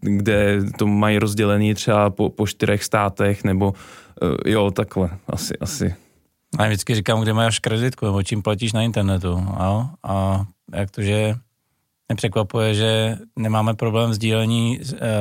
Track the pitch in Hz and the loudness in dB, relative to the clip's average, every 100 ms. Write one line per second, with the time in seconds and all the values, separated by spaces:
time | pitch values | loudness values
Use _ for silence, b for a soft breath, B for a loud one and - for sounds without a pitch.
0 | 101 101 101 104 101 101 101 - 104 104 | -2 0 2 2 4 2 -2 0 0 2
1 | 107 104 104 101 104 104 104 104 - 104 | 4 2 0 0 2 2 2 0 2 4
2 | 104 95 101 - 104 - 101 104 - 107 | 2 2 -2 0 -4 0 0 0 0 0
3 | 101 - 101 101 101 95 98 92 B B | 0 0 0 2 0 2 0 -2 B B
4 | B - 87 67 - 107 101 92 104 - | B -4 -2 0 0 2 2 0 -4 -2
5 | 87 90 - - - - - - 92 90 | -2 -4 -8 -8 -6 -6 -6 -2 -4 -4
6 | b b _ _ _ - 107 104 - 110 | b b _ _ _ -2 0 0 0 -2
7 | 101 113 110 110 113 110 - 113 127 - | 2 2 2 2 2 0 -2 0 -2 -2
8 | 107 98 92 107 104 101 117 110 113 110 | -2 -2 -2 -2 -2 -2 -2 -2 -2 0
9 | 98 95 90 85 92 98 92 107 131 160 | 0 0 0 -2 -2 -2 0 0 -2 -8
10 | - 98 95 95 98 - - 85 98 - | -4 -2 0 0 -2 -8 -12 -6 -6 -4
11 | 101 104 107 117 - _ _ _ _ _ | -2 0 0 -2 -8 _ _ _ _ _
12 | - 113 113 110 104 120 110 104 110 110 | -6 -4 -2 -2 -2 0 0 2 2 2
13 | 110 113 220 - 110 110 110 110 113 110 | 0 -4 -10 -6 -2 0 0 0 0 0
14 | 117 107 113 110 110 117 117 127 127 - | 0 0 0 0 2 2 0 -2 -6 -6
15 | 117 107 | -2 0